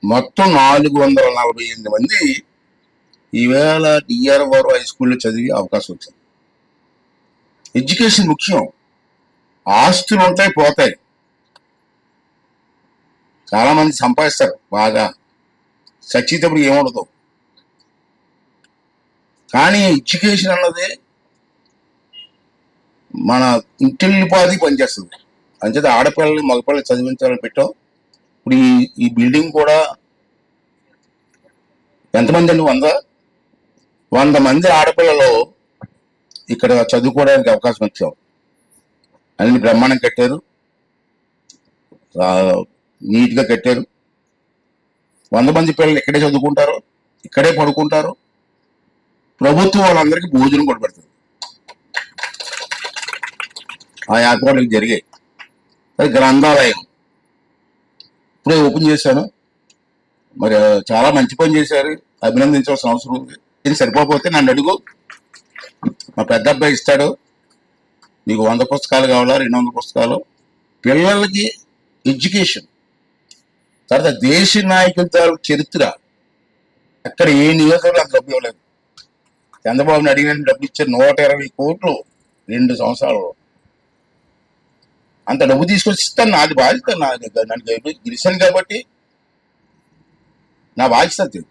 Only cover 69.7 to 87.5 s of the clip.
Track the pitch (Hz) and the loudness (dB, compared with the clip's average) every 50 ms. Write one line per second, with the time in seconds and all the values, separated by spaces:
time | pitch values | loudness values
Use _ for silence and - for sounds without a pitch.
69.7 | - - - - - - 117 - 254 - - _ _ _ _ _ _ _ _ _ | -6 -10 -12 -8 -4 -4 -2 -2 -2 -6 -8 _ _ _ _ _ _ _ _ _
70.7 | _ _ - 120 135 151 175 190 202 202 202 202 196 202 208 220 - _ _ _ | _ _ -2 0 0 2 2 2 2 0 -2 -2 -4 -4 -6 -6 -8 _ _ _
71.7 | _ _ _ _ _ _ _ 254 269 131 - 190 185 202 185 - - - - _ | _ _ _ _ _ _ _ -4 -4 -2 -4 -4 -2 -2 -2 -2 -4 -8 -12 _
72.7 | _ _ _ _ _ _ _ _ _ _ _ _ - _ _ _ _ _ _ _ | _ _ _ _ _ _ _ _ _ _ _ _ -20 _ _ _ _ _ _ _
73.7 | _ _ _ _ - 139 147 165 135 - - 127 143 175 196 185 - 214 202 190 | _ _ _ _ -2 0 0 0 -2 0 0 0 2 2 2 2 0 0 0 2
74.7 | 185 185 185 180 180 - 180 175 - 175 170 165 165 160 _ - 147 143 151 _ | 2 4 2 2 2 0 -4 0 2 2 2 2 0 -2 _ -4 -4 -4 -4 _
75.7 | - 175 - - - - _ _ _ _ _ _ _ _ _ _ _ _ _ _ | -2 -2 -2 -2 -2 -10 _ _ _ _ _ _ _ _ _ _ _ _ _ _
76.7 | _ _ _ _ _ _ _ - - - 175 160 147 139 143 156 165 165 151 151 | _ _ _ _ _ _ _ -18 -4 -2 0 2 2 2 2 2 2 2 4 4
77.7 | 165 175 170 175 175 170 156 - - 523 - - - 508 508 233 226 _ _ _ | 2 2 2 2 2 2 -2 0 -2 -2 -2 -2 -8 -6 -6 -8 -14 _ _ _
78.7 | _ _ _ _ _ - _ _ _ _ _ _ _ _ _ _ _ _ _ 113 | _ _ _ _ _ -20 _ _ _ _ _ _ _ _ _ _ _ _ _ -6
79.7 | 117 131 143 156 160 151 151 147 135 139 143 147 147 151 147 - - - 139 - | -2 -2 0 2 2 2 2 2 0 2 0 -2 -2 -4 -2 -2 -2 -2 -4 -12
80.7 | _ - 151 135 123 120 131 143 139 - 147 139 143 143 139 135 _ - - 147 | _ -6 -4 -4 0 2 2 2 2 2 2 0 0 -2 -6 -14 _ -6 -4 -4
81.7 | 170 185 - 180 143 - - _ _ _ _ _ _ _ _ - - 120 123 123 | -4 -4 -4 -6 -6 -6 -10 _ _ _ _ _ _ _ _ -10 -10 -6 -6 -6
82.7 | 123 - - - 247 - 139 - - 104 95 - - _ _ _ _ _ _ _ | -6 -4 -4 -6 -4 -4 -6 -6 -6 -6 -10 -10 -14 _ _ _ _ _ _ _
83.7 | _ _ _ _ _ _ _ _ _ _ _ _ _ _ _ _ _ _ _ _ | _ _ _ _ _ _ _ _ _ _ _ _ _ _ _ _ _ _ _ _
84.7 | _ _ _ _ _ _ _ _ _ _ _ - - 131 - 131 135 135 160 175 | _ _ _ _ _ _ _ _ _ _ _ -8 -2 -2 0 2 2 0 2 0
85.7 | 202 190 - 220 196 - - - - - 233 220 208 156 151 156 156 262 262 - | 0 0 0 -2 -2 -2 -4 -6 -2 0 0 2 2 2 0 0 0 0 2 2
86.7 | - 254 - - 220 175 151 135 127 120 - - _ - 110 110 | 0 0 -2 -6 -4 -4 -4 -4 -4 -6 -10 -10 _ -6 -4 -4